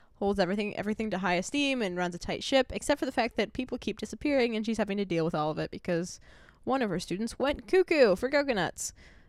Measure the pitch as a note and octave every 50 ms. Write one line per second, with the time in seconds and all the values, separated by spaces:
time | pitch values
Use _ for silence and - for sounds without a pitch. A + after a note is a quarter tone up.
0 | - - - - G#3 G3 G3+ G3 F3+ E3+ G3 G#3 G3+ G#3 - - F#3+ G#3 G#3+ -
1 | A3 A3 - F#3 F3+ F3+ F3+ F3 F#3 - - C#4+ C#4+ C#4 C4+ B3 G#3+ F#3 F3 F3+
2 | F3+ F3 F3 F3 - - E3 - - - C#4 C4 C4 - F3+ G3+ - - C#4+ -
3 | D#4+ C4 - C4 A3+ A3 - - G3+ G#3+ - - B3+ - B3 B3 - A3 G3 -
4 | A3 - - - - D4+ C#4+ C4+ A#3+ A#3+ A3 A3 G#3+ A#3 A3 G#3+ G#3 G#3 G3 G3+
5 | G3+ F#3+ E3+ E3 D#3+ E3+ E3 D3+ D3+ D#3 D3+ D#3 D#3+ - - - - - F3 E3
6 | F#3 F3 - - - - - - - - - - - A#3+ B3+ C4+ A#3+ G#3 E3 F#3
7 | - - F3 G3 A3+ A#3 - - B3 C#4 D4 - - - F4+ F#4+ F4+ - F4 D4
8 | B3+ G#3 F3+ - B3 C4 D4+ C#4+ C#4+ C4+ A#3 G3 D#3+ - - - - - - -
9 | - - - - -